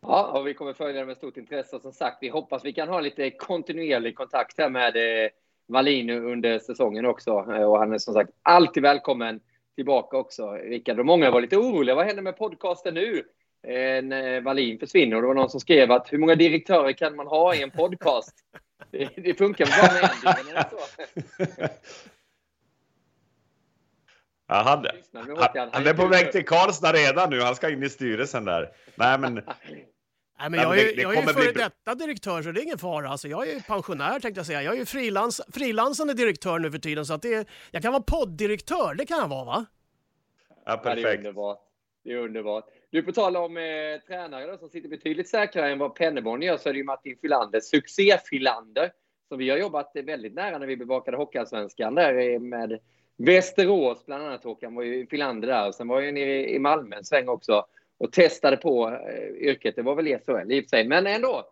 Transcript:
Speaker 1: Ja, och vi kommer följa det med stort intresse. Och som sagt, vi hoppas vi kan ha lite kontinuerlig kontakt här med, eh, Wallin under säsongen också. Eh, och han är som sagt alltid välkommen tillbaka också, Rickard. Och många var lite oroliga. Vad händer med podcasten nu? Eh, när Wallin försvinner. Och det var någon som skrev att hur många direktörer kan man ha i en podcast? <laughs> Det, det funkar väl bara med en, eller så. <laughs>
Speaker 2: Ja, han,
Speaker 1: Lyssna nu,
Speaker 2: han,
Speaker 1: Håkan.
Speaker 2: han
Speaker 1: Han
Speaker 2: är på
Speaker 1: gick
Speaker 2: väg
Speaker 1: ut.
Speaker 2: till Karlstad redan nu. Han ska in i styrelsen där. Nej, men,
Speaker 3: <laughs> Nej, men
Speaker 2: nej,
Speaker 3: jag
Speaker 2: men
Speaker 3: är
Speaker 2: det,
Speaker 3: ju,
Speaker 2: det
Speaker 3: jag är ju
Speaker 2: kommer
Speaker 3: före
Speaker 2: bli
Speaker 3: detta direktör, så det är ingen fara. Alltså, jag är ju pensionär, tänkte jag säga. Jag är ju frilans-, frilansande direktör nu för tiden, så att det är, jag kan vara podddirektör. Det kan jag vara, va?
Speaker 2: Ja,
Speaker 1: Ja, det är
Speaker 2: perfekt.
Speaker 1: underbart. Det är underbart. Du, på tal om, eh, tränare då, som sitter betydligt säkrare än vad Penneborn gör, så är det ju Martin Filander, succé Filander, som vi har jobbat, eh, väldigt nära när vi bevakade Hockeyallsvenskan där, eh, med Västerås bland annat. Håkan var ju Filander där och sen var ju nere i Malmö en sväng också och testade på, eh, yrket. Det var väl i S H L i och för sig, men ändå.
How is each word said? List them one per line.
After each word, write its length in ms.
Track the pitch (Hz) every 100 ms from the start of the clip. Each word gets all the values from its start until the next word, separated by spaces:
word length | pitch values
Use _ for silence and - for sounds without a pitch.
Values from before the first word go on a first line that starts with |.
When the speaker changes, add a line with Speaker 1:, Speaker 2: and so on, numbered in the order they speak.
Speaker 1:
Ja, 220 | - 180 202
och 200 | 139 139
vi 80 |
kommer 180 | 143 143
följa 280 | 131 151 139
det 60 | 131
med 100 | 127
stort 200 | 147 -
intresse. 400 | 113 147 131 131
Och 60 |
som 100 | 135
sagt, 260 | 127 139 -
vi 80 | 131
hoppas 360 | 151 143 131
vi 80 | 143
kan 160 | 143 156
ha 120 | 185
lite 300 | 147 - 135
kontinuerlig 840 | - - 175 151 160 165 127 117 110
kontakt 420 | 131 135 123 -
här 100 | 151
med, 280 | 127 123 117 117 113
eh, 60 | 110 _ _ _ _
Wallin 420 | 123 139 135 117
under 480 | 120 117 120 117 113
säsongen 480 | - 120 120 107 120
också. 240 | 120 -
Eh, 320 | 104 101 107
och 160 | 107 107
han 140 | 107
är 60 | 110
som 160 | -
sagt 160 | 107 101 _
alltid 400 | - 175 165 -
välkommen 580 | 139 143 - 127 117 110 _ _ _ -
tillbaka 400 | 135 135 - 131
också, 360 | 127 - 110
Rickard. 460 | 104 101 117 - 113
Och 80 | 127
många 240 | 175 143
var 100 | 123
lite 160 | 120 196
oroliga. 380 | 247 196 127
Vad 120 | 131 190
händer 160 | 202
med 140 | 190 175
podcasten 560 | 214 214 190 175 190
nu? 240 | 165 208 185 - _ _ _ -
Eh, 340 | 123 131 131
när 380 | 131 135 131 127
Wallin 380 | 123 135 123 113
försvinner. 380 | - 190 135 110
Och 60 |
det 60 | 123
var 60 |
någon 160 | 135 131
som 100 | 139
skrev 320 | - 160 123
att 200 | 123 -
hur 60 | 147
många 160 | 156
direktörer 580 | 160 165 156 - 180 139
kan 240 | 131 160 147
man 100 | 143
ha 280 | 156 175
i 80 | 165
en 80 | 135
podcast? 640 | 147 160 180 165 123 - _
<laughs> 520 | _ - _ _ -
Det, 180 | - 135 -
det 180 | 180 175
funkar 280 | 196 202 196
väl 80 | 202
bara 120 | 175 180 180 - 180
med 60 | 175
en, 80 | 147
eller 180 | 165 151
så. 80 | 147 147 - 147 - - - 185 - 165
<laughs> 0 | - - - - _ _ _ _ _ _ _ _ _ _ _ _ _ _ _ _ _ _ _ _ _ _ _ _
Speaker 2:
Ja, 140 | 101
han, 180 | 113 147
Speaker 1:
Lyssna 380 | 123 - _ 123
nu, 60 | 117
Speaker 2:
han, 20 |
Speaker 1:
Håkan. 200 | 147 123
Speaker 2:
han 160 | 139 120
Speaker 1:
Han 140 | 120 143
Speaker 2:
är 80 |
på 80 | 160
Speaker 1:
gick 100 | 185
Speaker 2:
väg 140 | 185 175
Speaker 1:
ut. 60 |
Speaker 2:
till 120 | 196 -
Karlstad 460 | 165 190 165 160
redan 380 | 160 147 143 180
nu. 100 | 131
Han 140 | 123
ska 160 | 127 165
in 120 | 143
i 60 | 139
styrelsen 560 | 139 127 107 139 127
där. 240 | 104 85 76 - _
Nej, 240 | - 117 135
men, 160 | 135
Speaker 3:
<laughs> 80 | 117 - - - - - _ _ _ _ _
Nej, 120 | 151
men 20 |
Speaker 2:
nej, 80 | 160
Speaker 3:
jag 80 | 127
Speaker 2:
men 80 | 190
Speaker 3:
är 40 |
Speaker 2:
det, 60 | 214
Speaker 3:
ju, 40 | 220
Speaker 2:
det 60 |
Speaker 3:
jag 100 | -
är 40 | -
ju 40 |
Speaker 2:
kommer 120 | -
Speaker 3:
före 200 | 269 247
Speaker 2:
bli 100 | 240
Speaker 3:
detta 320 | 220 - -
direktör, 480 | 247 320 240 - 170
så 100 | 156
det 80 | 170
är 20 |
ingen 160 | 311 254
fara. 300 | 175 156 139
Alltså, 200 | 139 147
jag 200 | 156 277
är 60 |
ju 60 | 285
pensionär, 600 | - 208 175 160 143 269
tänkte 180 | 240 196
jag 80 | 160
säga. 160 | 147
Jag 120 | 143
är 40 | 240
ju 60 |
frilans-, 560 | 240 269 240 196 220 - -
frilansande 600 | - 269 220 240 285 302
direktör 440 | 254 233 180 185 165
nu 120 | 160
för 80 | 151
tiden, 280 | 160 151 147
så 80 |
att 80 | 156
det 120 | 240
är, 100 | 220 208 - -
jag 120 | 170
kan 100 | 214
vara 100 | 269
podddirektör. 920 | - 330 233 160 208 208 - 359 208
Det 120 | 151 285
kan 120 | 320
jag 100 | 196
vara, 160 | 135
va? 220 | 123 156 226 _ _ _ _ _ _ _ _
Speaker 2:
Ja, 60 | _ -
Speaker 1:
Ja, 140 | 110
det 60 | 120
är 40 |
Speaker 2:
perfekt. 240 | 117 117 101
Speaker 1:
underbart. 400 | 104 101 104 101 _ _ _ _
Det 80 | -
är 40 | 120
underbart. 480 | 117 110 107 107 - _ _
Du, 100 | 156
på 100 | 165
tal 240 | 185 196 180
om, 200 | 170 165
eh, 60 | 160 156 151 151 _
tränare 400 | 180 175 135 147
då, 120 | 190
som 100 | 165
sitter 200 | 170 151
betydligt 400 | 147 160 156 180
säkrare 440 | 220 208 185 147
än 60 | 139
vad 160 | 139
Penneborn 480 | - 165 143 113 117
gör, 140 | 175 156
så 120 | 147
är 40 |
det 60 | 135
ju 60 |
Martin 320 | 139 135 143 123
Filander, 400 | 151 139 107 110
succé 580 | - 151 - - 196 185 -
Filander, 600 | 139 131 113 110 113 175 _ _ _ _
som 100 | 135
vi 120 | 131
har 60 | 139
jobbat, 400 | 196 151 143 151
eh, 60 |
väldigt 320 | 139 151 110
nära 240 | 123 202 160
när 80 | 135
vi 100 | 131
bevakade 400 | 120 131 127 127
Hockeyallsvenskan 800 | 143 131 117 113 104 - 110
där, 380 | 143 165 127 123
eh, 80 | 120
med 380 | 123 120 113 113 _ _ _ _
Västerås 880 | 123 185 185 - 185 196 135 117 -
bland 180 | 143
annat. 200 | 151 127
Håkan 300 | 123 107 120
var 80 | 120
ju 240 | 120 123 123
Filander 420 | 147 143 113 117
där 200 | 127 101
och 60 |
sen 140 | 95 120
var 120 | 127
ju 120 | 143
nere 380 | 143 139 135 135
i 80 | 135
Malmö 380 | 139 156 120 104
en 80 |
sväng 240 | 98 147 127
också 360 | 120 - 107 - _ _ _
och 140 | 117
testade 440 | - 165 - 147 135
på, 320 | 170 127 113
eh, 600 | 123 - 117 104 107 143
yrket. 280 | 131 113 104
Det 60 |
var 120 | 120
väl 140 | 143 156
i 40 |
S 100 | 123 -
H 120 | 117
L 140 | 92
i 80 | 135
och 40 |
för 40 | 120
sig, 200 | 123 113
men 180 | 160 196
ändå. 380 | 214 254 175 -